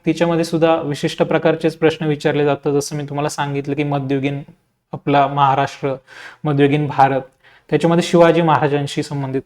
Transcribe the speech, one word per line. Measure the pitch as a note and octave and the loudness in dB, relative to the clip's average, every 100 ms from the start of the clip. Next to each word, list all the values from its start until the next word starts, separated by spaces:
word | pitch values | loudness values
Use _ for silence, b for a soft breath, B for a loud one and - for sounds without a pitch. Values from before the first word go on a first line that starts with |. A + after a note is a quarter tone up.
| E3+ | -4
तिच्यामध्ये | D#3+ E3+ E3 E3+ | 0 0 0 -2
सुद्धा | E3 E3 E3 | 2 2 2
विशिष्ट | C#3+ C#3+ D#3+ - | -2 -4 -4 -2
प्रकारचेच | E3 D#3 E3 D#3 D#3+ - | -2 0 0 0 -2 0
प्रश्न | D#3 D#3 D#3 | 0 0 -2
विचारले | D3 D#3 C#3+ D3 | -2 0 0 0
जातात. | C#3 D#3 | 0 0
जसं | C#3+ C#3 D3+ | -2 -2 -6
मी | |
तुम्हाला | C#3+ C#3+ D3 | -8 -6 -6
सांगितलं | - C#3+ C#3+ C#3 C#3+ | -4 -6 -4 -4 -2
की | |
मध्ययुगीन | C#3+ C#3+ C3 C#3 C#3 C#3+ - - _ _ _ | -2 -2 -2 -2 -2 -6 -12 -20 _ _ _
आपला | D3 - C#3+ C#3 | -8 0 2 2
महाराष्ट्र, | C#3+ C3+ C#3 C#3 - C#3+ C3 - B B B | 2 2 2 -2 -4 -6 -6 -12 B B B
मध्ययुगीन | D3+ C#3+ C#3+ D3+ D3 | -2 2 2 2 0
भारत, | C3+ C3+ C3+ - _ b b b | 2 2 2 -4 _ b b b
त्याच्यामध्ये | D3+ E3 E3+ | 0 2 2
शिवाजी | F3 F3+ E3 E3 | 2 6 6 4
महाराजांशी | E3 C#3 D3+ C#3+ C#3+ - | 2 2 0 -2 -4 -6
संबंधित | D3 C#3+ C3+ C3 | -6 -6 -6 -6